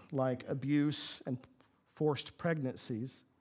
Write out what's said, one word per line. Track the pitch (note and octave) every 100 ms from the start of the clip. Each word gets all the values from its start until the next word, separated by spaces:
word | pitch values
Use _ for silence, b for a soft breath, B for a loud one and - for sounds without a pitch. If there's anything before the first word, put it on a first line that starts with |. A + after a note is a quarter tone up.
| -
like | C3+ C3 B2+ -
abuse | C#3 C3 D3 D3 D3+ - -
and | - B2+ - _ _ _ _
forced | - D3+ C3+ - -
pregnancies. | F3 E3 C3 - - A#2 C3 - - _